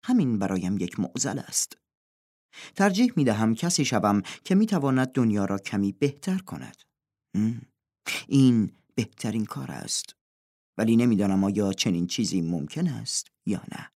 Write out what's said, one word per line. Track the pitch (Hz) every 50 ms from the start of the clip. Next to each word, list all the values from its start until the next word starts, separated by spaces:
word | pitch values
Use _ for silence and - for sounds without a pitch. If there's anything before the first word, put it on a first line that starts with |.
| -
همین | - 254 240 165 127 113 101
برایم | 98 92 98 92 87 90 101
یک | 98 92 - - -
معضل | 98 - - - - 127 101 -
است. | - - - - - - - _ _ _ _ _ _ _ _ _ _ _ _ _ _ _ _ - - - _
ترجیح | - 196 202 180 202 254 247 -
می‌دهم | - 143 123 107 107 110 113 113
کسی | - - 175 - - 139
شوم | - 123 104 107 104 101 101 95 - - - _
که | - 185
می‌تواند | 196 220 214 202 170 139 139 131 127 131
دنیا | 131 - 135 120 113 104 104 98
را | 98 98
کمی | 98 - - - 101 101 101
بهتر | 98 _ - 139 139 - - 190 185
کند. | 190 - - - 143 127 - - _ _ _ _ _ _ _ _ _ _ _ -
هم، | 104 107 113 117 117 - _ _ _ _ _ _ _ _ - - - -
این | - - 139 131 127 120 113 104 92 _ _ _ _ _
بهترین | - 110 - _ - - 113 104 113 107
کار | - - 139 131 -
است. | 69 - - - - - - - - _ _ _ _ _ _ _ _ _ _ _ _
ولی | - 110 113 117
نمی‌دانم | 113 120 123 110 95 104 98 95 95 98
آیا | 101 98 104 101 98 95
چنین | - - 113 90 85 90
چیزی | 90 - - 110 90 - 92
ممکن | 82 82 87 82 71 - - 156 180
است | 170 127 55 - - - - - _ _ _ _
یا | - 101 - - -
نه. | - - - - _